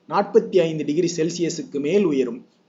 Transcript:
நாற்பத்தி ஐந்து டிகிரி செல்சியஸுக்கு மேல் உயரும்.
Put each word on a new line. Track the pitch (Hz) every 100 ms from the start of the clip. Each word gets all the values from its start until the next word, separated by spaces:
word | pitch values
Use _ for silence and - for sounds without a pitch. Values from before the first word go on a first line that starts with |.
| -
நாற்பத்தி | 175 202 226 - 185
ஐந்து | 165 156
டிகிரி | 143 156 170
செல்சியஸுக்கு | 156 170 175 156 151 131 143
மேல் | 143 208 175
உயரும். | 135 117 120 - _